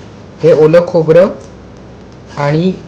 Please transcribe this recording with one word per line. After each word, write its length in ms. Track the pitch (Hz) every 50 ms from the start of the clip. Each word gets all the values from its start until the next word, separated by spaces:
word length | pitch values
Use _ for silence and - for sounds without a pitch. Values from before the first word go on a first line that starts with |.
| - - - - - - - - 151
हे 100 | 160 -
ओलं 320 | 156 156 156 165 175 175
खोबरं 400 | 175 - 170 156 156 160 170 190 247 - - - - - - - - - - - - - - - - - - - - -
आणि 340 | - 143 143 151 156 175 190 185 - -